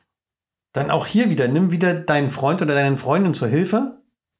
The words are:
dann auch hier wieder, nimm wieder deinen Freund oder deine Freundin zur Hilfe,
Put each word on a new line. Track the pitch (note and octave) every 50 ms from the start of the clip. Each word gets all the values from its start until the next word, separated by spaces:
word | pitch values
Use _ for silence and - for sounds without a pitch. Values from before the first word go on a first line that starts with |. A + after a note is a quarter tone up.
| _ _ _ _ _ _ _ _ _ _ _ _ _ _
dann | - C3 C#3+ -
auch | D#3 D#3+ -
hier | - - G#3+ B3 G3+
wieder, | D#3 C3+ B2+
nimm | B2 C#3 E3 F#3+ F3
wieder | F3 E3+ F#3 F3+ E3+
deinen | D#3+ - - D3 C#3+ C#3+ C3+
Freund | - - C3+ C#3 F3 F#3+
oder | F3 D3+ C#3+
deine | C#3+ C#3 C#3 C#3 B2+
Freundin | - C3 D3 F#3+ G3 F3
zur | - - B2+
Hilfe, | A2 C3 D#3+ F#3 F#3 G#3+ - C#4 - - - _ _ _ _ _ _ _ _